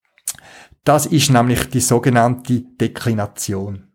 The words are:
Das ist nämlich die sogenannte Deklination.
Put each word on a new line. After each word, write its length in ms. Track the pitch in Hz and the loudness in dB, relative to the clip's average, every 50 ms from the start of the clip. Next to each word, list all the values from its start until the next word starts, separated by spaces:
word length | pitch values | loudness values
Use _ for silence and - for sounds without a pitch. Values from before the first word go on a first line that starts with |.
| _ _ _ _ _ - - - - - - - - _ _ _ _ | _ _ _ _ _ -14 -14 -14 -20 -20 -20 -20 -20 _ _ _ _
Das 220 | 151 143 147 147 | 2 2 2 2
ist 240 | - 165 147 143 - | 0 0 2 2 4
nämlich 400 | 131 120 120 123 120 117 - - | 4 4 2 2 0 -2 -2 -4
die 100 | - 123 | -2 -2
sogenannte 800 | - - 123 120 - 139 123 120 117 123 123 123 - - 123 117 | 0 0 0 2 2 2 2 4 2 2 0 -2 -4 -4 -4 -4
Deklination. 1300 | - - _ - 113 - - - - 123 113 107 104 104 - - - - 101 95 98 101 98 98 - _ | -4 -8 _ -4 -4 -4 -4 -6 -4 -4 -2 -2 -4 -6 -8 -10 -8 -8 -6 -6 -8 -8 -10 -14 -16 _